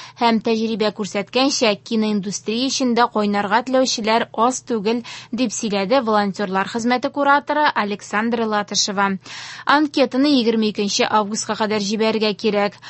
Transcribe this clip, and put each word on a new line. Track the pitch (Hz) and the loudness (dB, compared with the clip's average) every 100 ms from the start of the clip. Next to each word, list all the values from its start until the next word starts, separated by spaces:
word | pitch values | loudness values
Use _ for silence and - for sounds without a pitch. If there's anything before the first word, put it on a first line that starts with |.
| - - | -6 0
һәм | 233 226 233 | 2 2 0
тәҗрибә | 220 220 220 214 | 0 0 0 -2
күрсәткәнчә, | 208 196 208 196 - 269 277 226 202 | -2 -6 -6 -4 0 0 2 0 0
киноиндустрия | - 226 214 208 196 185 - 226 262 | -2 -2 0 -2 -4 -6 -4 -2 -2
эчендә | - 254 233 233 220 | 0 0 2 2 0
кайнарга | 208 202 202 214 | 0 0 0 0
теләүчеләр | 254 262 254 - 214 226 233 - | 2 2 2 0 0 0 0 0
аз | 240 254 - | 0 0 -4
түгел, | 233 196 240 226 - - | -2 -2 -2 -6 -14 -8
дип | 220 247 - | -2 -2 -2
сөйләде | 226 196 190 269 | -2 -2 2 2
волонтерлар | 220 214 202 185 202 190 190 | 2 2 2 -2 -2 -2 -2
хезмәте | 233 226 247 277 | -2 0 0 0
кураторы | 285 285 285 285 302 294 | 0 2 2 2 0 2
Александра | - 208 202 - 202 233 233 220 | 0 -2 -4 -4 -2 0 0 0
Латышева. | 214 202 202 - 196 196 190 - - - - - | -2 -2 -2 -2 0 0 0 -8 -16 -16 -6 2
Анкетаны | 277 302 - 254 254 294 277 | 2 2 2 0 2 4 4
егерме | 226 226 214 | 4 2 0
икенче | 208 202 - 240 | 0 -2 0 2
августка | 214 202 214 - 208 | 0 0 -4 -6 -2
кадәр | 220 214 | -2 -2
җибәрергә | 202 214 220 220 214 202 | -2 0 0 2 0 0
кирәк. | 220 208 202 - - | 0 0 0 -4 -16